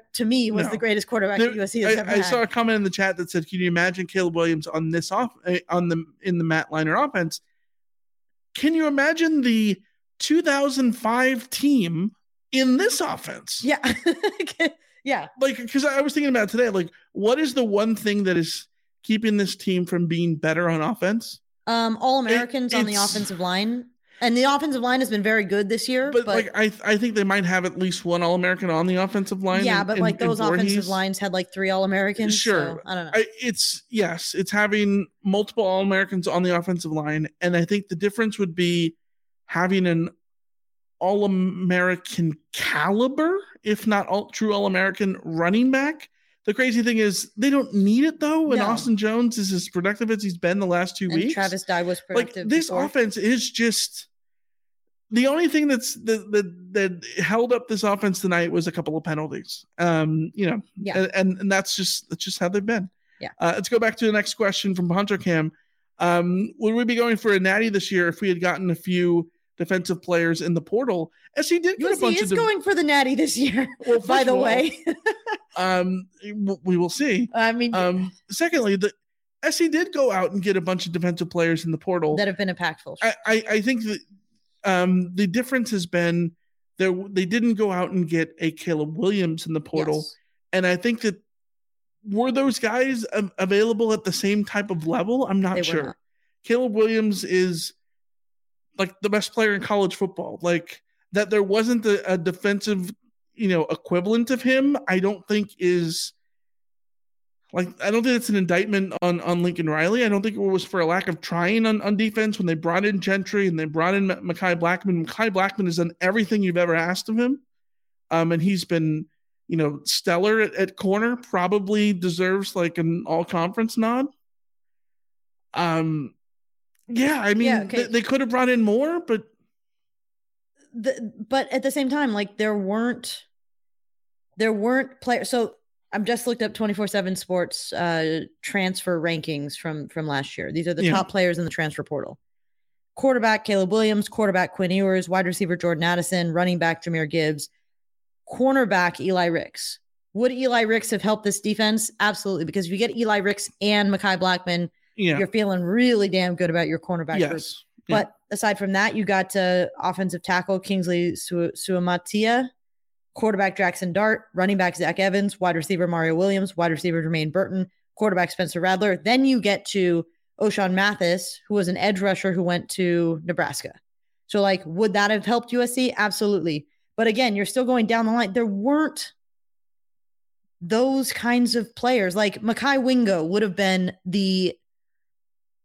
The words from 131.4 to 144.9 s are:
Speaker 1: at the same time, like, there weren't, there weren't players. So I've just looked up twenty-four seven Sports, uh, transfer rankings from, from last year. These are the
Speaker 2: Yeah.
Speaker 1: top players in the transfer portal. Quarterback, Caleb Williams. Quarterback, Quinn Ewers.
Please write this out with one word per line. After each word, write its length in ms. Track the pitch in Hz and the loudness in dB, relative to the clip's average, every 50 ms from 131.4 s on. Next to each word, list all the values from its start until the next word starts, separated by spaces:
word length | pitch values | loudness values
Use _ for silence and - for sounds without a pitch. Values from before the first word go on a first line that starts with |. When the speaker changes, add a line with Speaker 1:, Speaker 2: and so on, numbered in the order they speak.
| - - | 0 0
Speaker 1:
at 100 | - 262 | -2 -2
the 80 | 269 269 | -2 0
same 180 | 262 294 269 254 | 0 0 0 0
time, 240 | 277 294 285 247 | 0 0 0 0
like, 240 | 214 202 202 196 - | 0 -2 -2 -4 -4
there 200 | - 214 214 208 | -2 -2 0 0
weren't, 680 | 208 190 190 208 220 233 247 233 240 - - - - - _ _ _ _ _ _ _ _ _ _ _ _ _ _ _ _ _ _ _ _ _ _ | -2 -2 -2 -2 0 0 -2 -2 -4 -8 -12 -12 -12 -16 _ _ _ _ _ _ _ _ _ _ _ _ _ _ _ _ _ _ _ _ _ _
there 160 | 180 220 226 | -2 -2 0
weren't 480 | 220 202 208 240 254 269 262 262 - _ | 0 0 0 0 0 0 -2 -4 -10 _
players. 300 | - 247 240 - 196 - | -4 -2 -2 -2 -2 -2
So 240 | 262 240 220 - - _ _ _ _ _ _ _ | -2 -2 -2 -4 -6 _ _ _ _ _ _ _
I've 120 | - 214 202 | -6 -4 -2
just 220 | 226 240 233 - | -2 -2 -2 -2
looked 160 | 247 240 240 | -4 -2 -2
up 100 | 220 214 214 | -4 -6 -4
twenty-four 340 | - 220 208 196 202 208 185 | -4 -2 -2 -2 -2 -4 -2
seven 260 | - 202 180 190 185 | -2 -2 -2 -2 -4
Sports, 580 | - - - 180 180 170 - - - - - | -6 -4 -2 -2 -2 -2 -2 -6 -10 -10 -8
uh, 500 | - - 175 170 165 160 160 156 160 156 - - _ _ | -4 -2 -2 0 0 0 0 0 -2 -4 -6 -8 _ _
transfer 580 | - - - 202 185 185 185 - - 185 175 165 | -10 -4 -2 0 0 0 -2 -4 -2 -2 -2 0
rankings 560 | 156 170 170 156 156 160 151 143 143 143 - | 0 -2 -2 -2 -4 -6 -6 -6 -6 -8 -10
from, 320 | - - 165 156 151 143 - | -8 -8 -8 -6 -6 -10 -8
from 200 | - 160 156 151 | -8 -8 -4 -2
last 280 | 143 135 139 - - | -4 -4 -4 -6 -8
year. 140 | - 85 69 | -10 -8 -6
These 140 | - 165 160 | -4 -4 -2
are 80 | 175 170 | -2 -2
the 100 | 156 202 | 0 2
Speaker 2:
Yeah. 60 | 165 | 2
Speaker 1:
top 180 | 175 190 190 - | 2 2 0 0
players 300 | - 196 180 175 170 165 | 0 0 2 2 0 -2
in 60 | 170 | -4
the 60 | 160 | -4
transfer 340 | - - 160 151 147 - - | -4 -4 -4 -4 -6 -8 -8
portal. 340 | - 151 139 - - 151 - _ _ _ _ _ _ _ _ _ _ _ _ _ _ _ | -8 -8 -8 -8 -10 -14 -16 _ _ _ _ _ _ _ _ _ _ _ _ _ _ _
Quarterback, 480 | - - 269 254 240 214 226 220 214 220 | 0 2 2 2 4 4 2 2 2 0
Caleb 260 | 214 202 196 185 175 | 0 2 2 2 2
Williams. 380 | 208 220 220 214 214 208 202 - | 2 2 2 2 2 0 -2 -2
Quarterback, 460 | - - 214 196 180 185 175 - - | -2 0 0 2 2 2 0 0 -2
Quinn 180 | - 185 170 | -2 -2 0
Ewers. 360 | 185 196 196 190 | 2 2 2 2